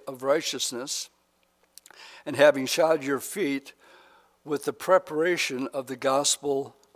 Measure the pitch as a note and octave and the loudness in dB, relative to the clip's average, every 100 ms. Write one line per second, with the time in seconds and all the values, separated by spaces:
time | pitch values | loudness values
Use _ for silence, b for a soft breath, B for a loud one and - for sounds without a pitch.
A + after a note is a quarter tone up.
0 | - C3 C3 D#3 D#3 C3 - B2 C#3 - | -10 -4 0 0 0 -4 -6 -6 -8 -8
1 | - _ _ _ _ _ _ - - B | -10 _ _ _ _ _ _ -20 -20 B
2 | B B - C3 D3 C#3 C3 - D#3+ D#3+ | B B -6 4 6 6 2 2 4 2
3 | C3+ C3+ - G3+ D#3+ C#3 - - b b | 0 -4 -4 -4 -2 -2 -6 -20 b b
4 | b b b b D3 C#3+ - C3 - F#3 | b b b b -6 -6 -4 -4 4 4
5 | - D#3 E3+ F3 - C3 C3+ C#3+ B2+ B2+ | 4 0 0 0 -2 -4 -6 -6 -8 -4
6 | C3+ C3+ C#3+ - C#3+ C3+ C#3 - _ | 0 2 2 0 0 -2 -2 -10 _